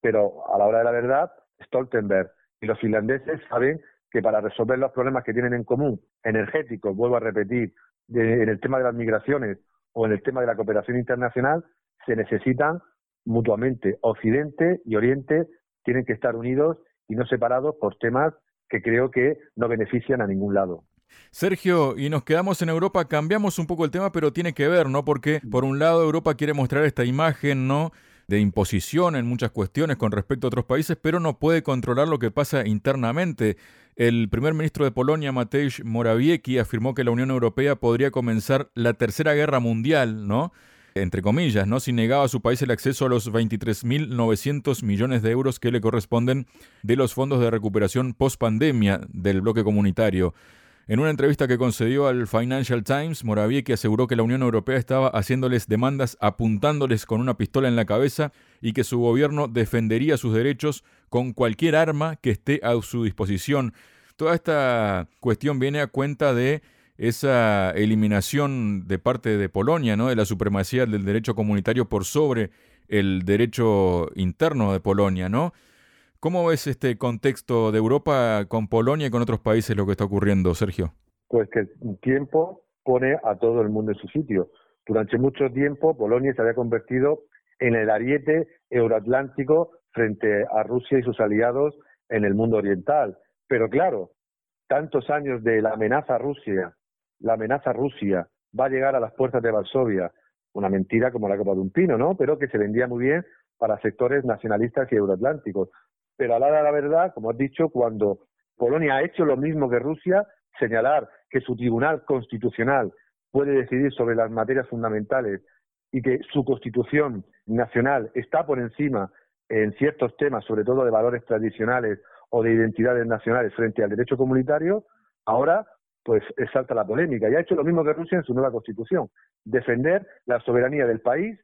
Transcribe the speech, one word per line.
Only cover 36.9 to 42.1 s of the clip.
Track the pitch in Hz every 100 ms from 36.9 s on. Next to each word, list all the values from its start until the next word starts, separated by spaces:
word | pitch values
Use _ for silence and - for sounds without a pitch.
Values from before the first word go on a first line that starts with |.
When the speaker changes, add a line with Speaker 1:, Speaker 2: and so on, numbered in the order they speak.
Speaker 2:
que | 127
la | 120
Unión | 117 131
Europea | 131 117 104 139 143
podría | 120 117 139
comenzar | 131 120 110 - 135 143
la | - 117
Tercera | 110 113 - 156
Guerra | 147 151 131
Mundial, | 117 113 123 156 123 110 101
¿no?, | 110 170 _ _ _ _ -
entre | 95 95
comillas, | 95 127 170 107 98
¿no?, | 107
si | -
negaba | 120 113